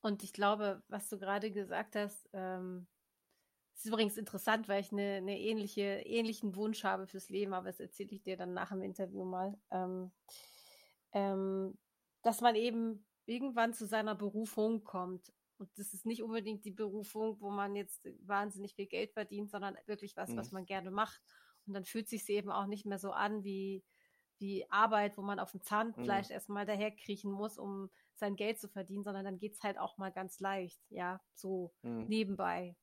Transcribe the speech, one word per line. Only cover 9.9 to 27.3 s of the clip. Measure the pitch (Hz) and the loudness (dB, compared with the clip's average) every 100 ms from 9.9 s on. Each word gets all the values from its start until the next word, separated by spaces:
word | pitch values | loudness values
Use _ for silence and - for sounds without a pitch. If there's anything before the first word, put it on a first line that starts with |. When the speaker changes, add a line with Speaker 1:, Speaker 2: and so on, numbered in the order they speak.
| 185 180 - - - - - - - - _ _ | -2 -6 -10 -20 -18 -18 -20 -20 -20 -20 _ _
Speaker 1:
ähm, | 202 196 196 190 190 190 - _ _ _ _ | 2 2 2 2 0 -2 -4 _ _ _ _
dass | 233 226 | 2 8
man | 240 | 6
eben | 220 240 233 226 214 - _ - | 8 4 2 0 -2 -10 _ -4
irgendwann | 240 269 233 226 | -2 0 4 4
zu | 226 208 | 4 0
seiner | 214 214 | 2 2
Berufung | 208 208 208 220 - 214 226 | 0 0 0 -2 2 4 4
kommt. | 214 185 180 185 - _ _ _ | 0 -4 -4 -4 -10 _ _ _
Und | 196 - | -16 -10
das | 202 | -10
ist | 196 220 | -6 -2
nicht | 233 | -2
unbedingt | 226 226 208 208 | 0 -2 -2 -4
die | 214 | -6
Berufung, | 196 214 202 202 220 220 214 | -4 -2 -2 -6 -2 -2 -2
wo | 202 | -2
man | 202 202 202 | 0 0 0
jetzt | 190 - - - | -4 -8 -12 -14
wahnsinnig | 185 202 208 196 202 | 0 0 0 -4 -10
viel | - 196 | -6 -4
Geld | 180 214 | -2 -2
verdient, | - 208 202 208 | -2 -4 -4 -4
sondern | 208 196 - - | -4 -6 -6 -6
wirklich | 208 202 - | -6 -6 -6
was, | 190 | -4
Speaker 2:
Mhm. | 233 | -4
Speaker 1:
was | 123 | -4
man | 190 180 | -6 -4
gerne | 190 185 | -4 -2
macht. | 196 220 - _ - - _ - | 0 0 0 _ -20 -20 _ -6
Und | |
dann | 196 | -6
fühlt | 180 226 220 | -2 -4 -2
sich's | 220 - | -4 0
eben | 208 202 | 0 2
auch | 196 196 | 0 0
nicht | 208 208 | -2 -2
mehr | 196 | -4
so | 196 | -2
an | - 202 214 | 2 2 2
wie, | 196 196 196 190 - _ _ _ _ _ | -2 -2 -2 -4 -8 _ _ _ _ _
wie | 196 196 - | -4 -2 2
Arbeit, | 196 220 214 208 208 | 6 8 8 4 0
wo | |
man | 202 202 | -4 -2
auf | 190 | -2
dem | 190 | -4
Zahnfleisch | - 208 226 226 240 196 190 | 0 2 2 0 2 2 2
Speaker 2:
Mhm. | |
Speaker 1:
erstmal | - - 202 202 | -6 -4 -4 0
daherkriechen | 202 214 208 - 202 208 | 0 0 -2 -6 -4 -2